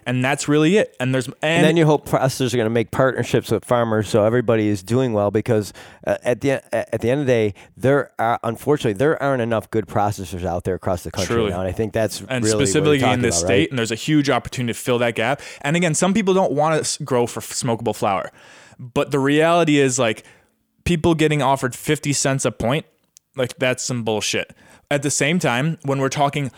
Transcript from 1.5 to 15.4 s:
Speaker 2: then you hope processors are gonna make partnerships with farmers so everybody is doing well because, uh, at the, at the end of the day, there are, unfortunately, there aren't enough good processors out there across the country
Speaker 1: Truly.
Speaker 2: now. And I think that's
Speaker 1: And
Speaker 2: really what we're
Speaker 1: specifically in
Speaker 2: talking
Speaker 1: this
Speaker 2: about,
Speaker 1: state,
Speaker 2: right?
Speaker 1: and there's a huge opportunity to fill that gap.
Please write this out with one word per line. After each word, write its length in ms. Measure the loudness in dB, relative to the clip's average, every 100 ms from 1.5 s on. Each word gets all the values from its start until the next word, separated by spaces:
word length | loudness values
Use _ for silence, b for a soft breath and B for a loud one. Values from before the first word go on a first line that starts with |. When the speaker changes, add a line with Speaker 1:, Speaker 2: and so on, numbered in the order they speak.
| 4
Speaker 2:
then 120 | 4 4
you 80 | 4
hope 200 | 2 2
processors 460 | 0 0 0 -2
are 60 | 0
gonna 100 | 0
make 220 | 0 -2
partnerships 600 | 2 0 2 0 0 0
with 140 | -2
farmers 440 | 2 0 2 0 2
so 160 | 2
everybody 440 | 4 2 2 2 2
is 140 | -2
doing 320 | -2 0 0
well 160 | 0 0
because, 420 | 0 0 -2 -2 -10 B B -4
uh, 100 | -2
at 200 | -2 -2
the, 200 | -2 -4 -4
at 260 | -6 -4 -2
the 100 | -2
end 100 | 0
of 40 | 2
the 60 |
day, 220 | 2 2 -4 B -2
there 320 | 2 2 0 -4
are, 200 | -2 0
unfortunately, 560 | -4 -4 -2 0 0 0
there 240 | 0 0
aren't 180 | -2 -2
enough 280 | 0 -2 -2
good 160 | -4 -2
processors 580 | -2 -2 -2 -8 -6
out 200 | -4 -4
there 100 | -4
across 280 | -4 -2 -4
the 80 | -4
country 240 | -6 -2
Speaker 1:
Truly. 160 | 0 0
Speaker 2:
now. 100 | -2
And 80 | -4
I 40 |
think 220 | -4 -4
that's 260 | -2 -2 -4
Speaker 1:
And 240 | -6 -2
Speaker 2:
really 100 | 0 2
what 20 |
we're 80 | 2
Speaker 1:
specifically 300 | 2 2 2
in 60 |
Speaker 2:
talking 200 | 2 2
Speaker 1:
this 160 | 0 0
Speaker 2:
about, 60 | 0
Speaker 1:
state, 120 | 2
Speaker 2:
right? 100 | 0
Speaker 1:
and 80 | -2
there's 140 | -4
a 20 | -4
huge 320 | 0 2 2
opportunity 460 | 0 -2 -6 -6
to 40 | -4
fill 200 | -2 0
that 160 | 0
gap. 260 | 0 -2 -2